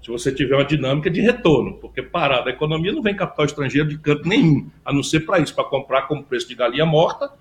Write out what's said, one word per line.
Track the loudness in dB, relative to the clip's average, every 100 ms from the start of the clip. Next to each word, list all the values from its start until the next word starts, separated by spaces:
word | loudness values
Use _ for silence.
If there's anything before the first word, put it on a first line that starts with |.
| -8
se |
você | -4 -4
tiver | -2 0
uma | 2
dinâmica | 2 0 0 -2 -2
de | 0
retorno, | 0 2 4 4 2 -8
porque | -14 -12
parada | -8 -2 0 0 -2
a |
economia | -4 -4 -2 -2
não | -2
vem | -2 -4
capital | -6 -2
estrangeiro | -2 -2 -2 0 0
de | -2
canto | -2 0 2
nenhum, | 4 4 4 0 -14 -4
a |
não | -2
ser | 0 0
pra | 2 0
isso, | 2 -2
pra |
comprar | -2 -4 0 -2
como | 0 -6
preço | -4 -6 -6
de |
galinha | -2 -2 0 2
morta | 4 2 0 -8 -10